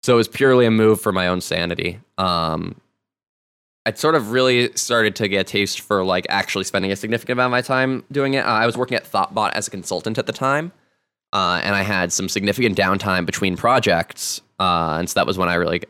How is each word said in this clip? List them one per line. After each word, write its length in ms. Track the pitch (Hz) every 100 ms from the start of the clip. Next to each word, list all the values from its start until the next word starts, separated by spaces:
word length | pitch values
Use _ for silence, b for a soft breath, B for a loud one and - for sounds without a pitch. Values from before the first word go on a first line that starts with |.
So 100 | -
it 40 | 120
was 100 | 110
purely 380 | - 135 127 120
a 40 |
move 300 | 110 110 107
for 100 | 107
my 160 | 95 90
own 140 | 90
sanity. 580 | - 87 85 85 87 87 _ -
Um, 600 | 95 87 82 80 85 - _ _ _ _ _ _ _ _ _ _ -
I'd 100 | -
sort 160 | 151 160
of 160 | 107
really 400 | 127 127 123 123 -
started 400 | - 120 107 98
to 100 | 104
get 140 | 98
a 20 |
taste 380 | 95 101 98 -
for, 220 | - 104
like, 220 | 92 92 87
actually 340 | 98 95 98
spending 280 | 95 101 95
a 40 | 98
significant 380 | 110 117 -
amount 140 | 123 127
of 40 |
my 100 | 123
time 420 | 120 131 131 131 -
doing 220 | 139 135 135
it. 100 | -
Uh, 40 |
I 160 | 110 117
was 120 | 113
working 200 | 127 123
at 60 |
Thoughtbot 480 | - 101 92 98 104
as 140 | - -
a 40 |
consultant 460 | 98 87 90 107 110
at 80 | -
the 60 |
time, 380 | - 131 139 170 _ _ _ _ _ _
uh, 260 | 101 92 87
and 120 | - 101
I 60 |
had 300 | 95 98 87
some 160 | - 95
significant 480 | - 101 101 120 95
downtime 480 | 95 95 101 92 85
between 320 | - 98 90
projects, 840 | 117 127 107 85 82 - - - _ _
uh, 380 | 95 85 82 78
and 100 | 87
so 100 | -
that 60 | -
was 100 | 92
when 100 | 87
I 60 | 87
really 260 | 82 87